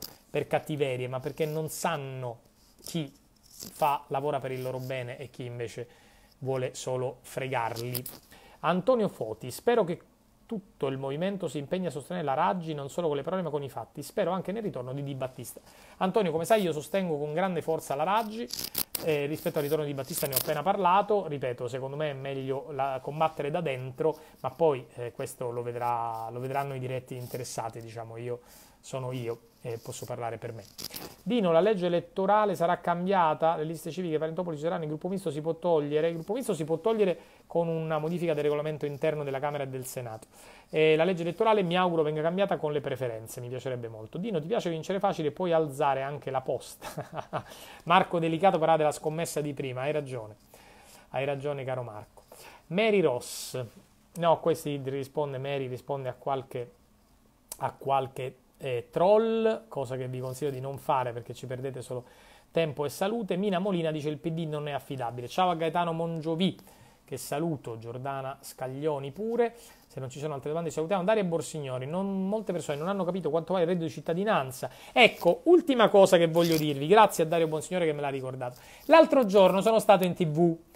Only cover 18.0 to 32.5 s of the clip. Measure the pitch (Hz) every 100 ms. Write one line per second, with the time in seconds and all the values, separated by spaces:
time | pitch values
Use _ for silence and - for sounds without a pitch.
18 | 160 208 208 220 240 - - - - -
19 | 156 151 143 151 175 156 143 156 147 139
20 | 135 170 147 131 - 151 147 202 180 190
21 | 202 208 160 143 131 120 123 131 135 143
22 | 156 135 135 139 135 135 139 143 135 131
23 | - 147 156 - 143 165 160 131 131 131
24 | 160 151 - - 131 - 165 135 123 -
25 | 120 - 135 - 123 120 120 120 120 120
26 | 117 113 113 120 131 135 139 135 127 127
27 | 127 127 123 - 123 - 113 117 117 110
28 | 113 113 120 120 - - - _ - 135
29 | 127 127 117 117 - _ 127 117 - 120
30 | - 123 117 113 120 113 101 - - -
31 | - - - 240 185 165 196 208 180 170
32 | 170 - 190 208 214